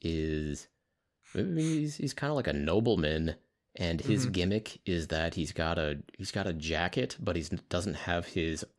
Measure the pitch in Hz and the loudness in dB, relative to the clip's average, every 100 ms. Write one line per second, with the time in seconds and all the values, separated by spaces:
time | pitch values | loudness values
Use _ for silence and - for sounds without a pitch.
0 | 82 80 78 78 76 71 - _ _ _ | -2 0 0 0 -2 -4 -10 _ _ _
1 | _ _ - - 175 160 160 156 151 147 | _ _ -8 -4 0 0 0 0 -2 -2
2 | 139 - 143 147 110 73 76 95 120 95 | -4 -2 -2 0 0 0 2 4 4 4
3 | 76 78 80 - _ _ _ - 87 82 | 4 2 0 -2 _ _ _ -4 0 0
4 | - 104 127 92 87 107 110 - - 87 | 2 2 2 2 2 2 -2 -8 -2 -2
5 | 78 80 82 87 76 - 82 85 76 71 | 0 0 0 0 -2 0 0 2 0 -2
6 | - - 95 104 98 82 78 78 87 131 | -6 -12 -6 -2 -2 -2 0 0 0 0
7 | 127 - - 85 78 87 - 87 95 78 | -2 -2 -2 -2 -2 -4 -2 -2 -2 -4
8 | - 87 85 92 82 78 - | -2 -2 0 0 0 -2 -6